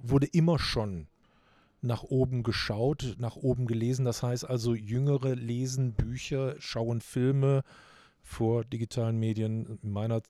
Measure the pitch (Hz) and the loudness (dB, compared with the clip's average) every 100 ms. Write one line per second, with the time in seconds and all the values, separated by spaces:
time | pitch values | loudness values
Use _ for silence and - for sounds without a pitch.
0 | 120 139 147 175 165 160 - - 104 90 | 0 2 4 4 4 2 0 -2 -4 -6
1 | 73 _ _ _ _ _ _ _ 123 113 | -10 _ _ _ _ _ _ _ -4 -4
2 | - 131 131 127 117 - - 107 127 151 | 0 2 2 2 0 -2 -2 0 0 0
3 | 127 101 117 - 135 123 123 113 117 127 | -4 -4 -6 -2 0 2 2 2 2 2
4 | 123 113 123 123 - 127 117 117 104 123 | 0 0 -2 -2 -2 -2 0 0 0 0
5 | 143 139 131 123 117 120 127 131 131 107 | 2 2 0 -2 -2 -2 -2 0 0 0
6 | 113 123 - 139 131 120 - 120 117 117 | -2 -4 -4 -2 -2 -4 -6 -4 -2 -2
7 | - 131 127 139 135 139 - - - - | -4 0 2 4 4 4 0 -10 -20 -20
8 | - _ - - 113 117 113 117 113 - | -20 _ -14 -2 0 2 -2 -4 -4 -2
9 | 113 113 113 107 110 110 - 110 107 101 | 0 0 0 0 0 -2 -6 -8 -6 -2
10 | 113 113 - | 0 -2 -4